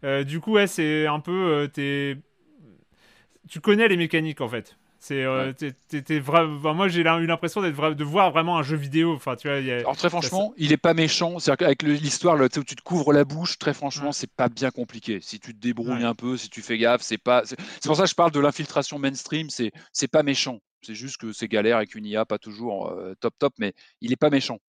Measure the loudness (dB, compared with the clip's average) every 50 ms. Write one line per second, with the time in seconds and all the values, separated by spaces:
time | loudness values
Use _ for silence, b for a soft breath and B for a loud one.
0 | -2 -2 -2 0 -2 -2 -4 -6 -2 2 4 4 4 4 2 0 0 2 2 2
1 | 2 0 0 -2 -4 -4 -4 0 2 2 2 2 0 -2 _ -4 -4 -2 -2 -2
2 | -2 -2 -4 -8 -12 _ _ _ _ _ _ _ -20 -20 -20 _ _ _ b b
3 | b b b b b b b b _ -16 -16 -4 2 4 4 6 6 4 4 4
4 | 2 2 0 0 0 0 -4 -4 -6 -6 -4 -6 -8 -10 -18 _ _ _ _ _
5 | -10 -6 -4 -2 -2 0 0 0 -2 -4 -6 -6 -8 -10 -10 _ _ _ -8 -8
6 | -4 -2 -2 -2 -2 4 4 4 4 4 -2 -4 -2 -2 0 2 0 2 2 2
7 | 4 4 4 2 2 0 0 -2 -2 -4 -4 -2 -2 -2 -2 0 -2 -2 0 -2
8 | -4 -2 2 4 4 4 4 2 0 2 0 -2 -2 -2 -4 -4 -4 -2 0 2
9 | 2 2 0 -2 -4 -6 -6 -6 -4 -4 -4 -2 -2 -2 -4 -2 -2 -4 -4 0
10 | -2 -2 0 0 -4 -2 0 0 -2 -2 -2 -4 2 2 2 4 _ 2 4 4
11 | 2 2 2 0 -2 -2 -4 -2 2 2 2 4 4 2 2 2 2 0 0 2
12 | 0 -2 -2 2 4 4 4 6 4 2 2 -2 -6 -6 -10 -16 _ -2 -2 0
13 | 4 6 6 6 6 4 0 -6 -6 -6 -6 -4 -4 -4 -4 -4 -6 -8 -8 -6
14 | -6 -6 -6 -6 -8 -10 _ -2 -2 -2 0 -2 -4 -4 -2 -4 -10 -10 -10 -14
15 | -8 -6 -6 -6 -6 -12 -16 -14 -14 -16 -18 -8 -6 -6 -4 -4 -4 -6 -4 -2
16 | -2 -2 -2 -4 -6 -6 -6 -6 -8 -12 -14 -16 -8 -6 -2 2 4 4 4 2
17 | 0 -4 -6 -4 _ 2 4 4 2 0 -8 B -14 B B B -2 -2 2 2
18 | 2 2 4 4 2 4 4 4 2 2 2 0 -8 -4 -2 -2 -2 -2 -6 -4
19 | -4 -4 -4 -4 -8 -6 -4 -4 -4 -6 -4 -4 -4 -4 B B B B B -4
20 | -4 2 2 2 4 4 2 0 -2 -4 -4 -12 _ _ _ _ _ -16 -14 -14
21 | -12 -14 -14 -10 -10 -10 -8 -6 -6 -2 0 2 4 4 4 4 2 -2 -6 -12
22 | -10 -4 -2 -2 -2 _ -2 -6 _ -10 -14 -10 -8 -6 -6 -6 -6 -6 -8 -8
23 | -10 -12 -12 _ -4 -4 -2 _ -2 -2 _ _ -6 -6 -6 b b b b b
24 | -4 -4 -2 2 4 4 4 4 0 -2 -8 -10 _